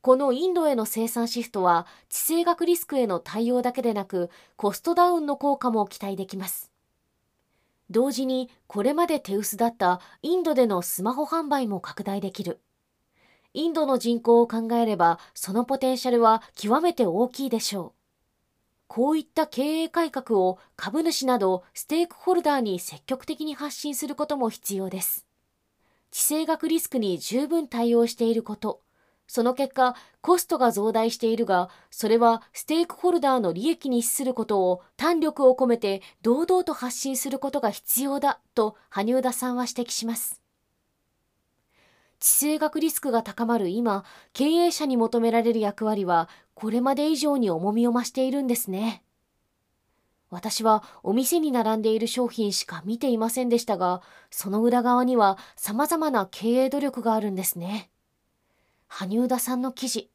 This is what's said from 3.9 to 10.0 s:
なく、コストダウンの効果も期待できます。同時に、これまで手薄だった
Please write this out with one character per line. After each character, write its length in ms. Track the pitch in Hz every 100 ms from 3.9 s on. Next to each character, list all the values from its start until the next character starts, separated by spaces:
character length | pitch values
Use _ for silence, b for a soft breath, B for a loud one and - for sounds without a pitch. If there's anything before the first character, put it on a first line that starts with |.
な 100 | 208
く、 260 | 190 185 175 b b -
コ 160 | 202
ス 80 | 196
ト 160 | 330 349
ダ 140 | 359
ウ 100 | 349
ン 60 | 294
の 100 | 277
効 200 | 285 277
果 140 | 254
も 160 | 226 202
期 120 | -
待 140 | 202 190
で 100 | 190
き 100 | 190
ま 120 | 190
す。 240 | - - _ _ _ _ _ _ _ _ _ _ _ _
同 220 | 202 269
時 160 | 226 262
に、 240 | 254 247 B _
こ 160 | 202
れ 120 | 220
ま 120 | 302 339
で 140 | 311
手 160 | - 196
薄 200 | 208 208
だ 120 | 233
っ 80 | 233
た 240 | 180 180